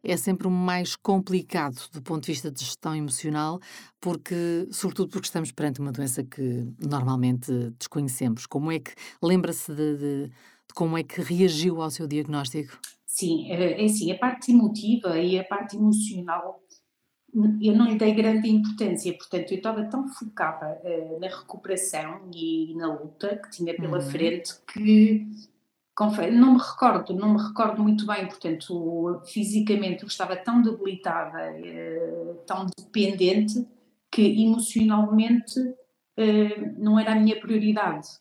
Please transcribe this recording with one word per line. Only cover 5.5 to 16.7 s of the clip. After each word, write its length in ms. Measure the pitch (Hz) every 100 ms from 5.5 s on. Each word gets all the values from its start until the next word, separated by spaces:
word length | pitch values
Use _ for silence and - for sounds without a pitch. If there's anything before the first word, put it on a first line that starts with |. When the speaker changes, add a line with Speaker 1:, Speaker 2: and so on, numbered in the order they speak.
Speaker 1:
perante 280 | - 151 127
uma 100 | 143
doença 320 | 131 139 131
que 440 | 131 - 131 123 120 -
normalmente 720 | 147 143 127 131 127 127 123 123 120 117
desconhecemos. 640 | - 156 139 127 127 113
Como 260 | - 139 156
é 60 | 160
que, 120 | - - - -
lembra-se 540 | 170 185 165 165 -
de, 240 | 147 151 147
de, 300 | 143 139 143
de 460 | - _ _ _
como 200 | - 165
é 80 | 165
que 160 | 156 -
reagiu 600 | - 175 185 151 180 165
ao 80 | 160
seu 160 | - 156
diagnóstico? 680 | 147 147 147 135 156 143 - - _ -
Speaker 2:
Sim, 440 | - 175 160 -
é, 300 | 170 180 180
é 40 |
assim, 260 | 214 214 170
a 80 | 185
parte 320 | 254 240 -
emotiva 680 | 240 208 214 214 233 185 165
e 200 | 180 185
a 40 |
parte 320 | 185 202 202
emocional, 840 | 208 214 214 214 185 175 170 180 190 _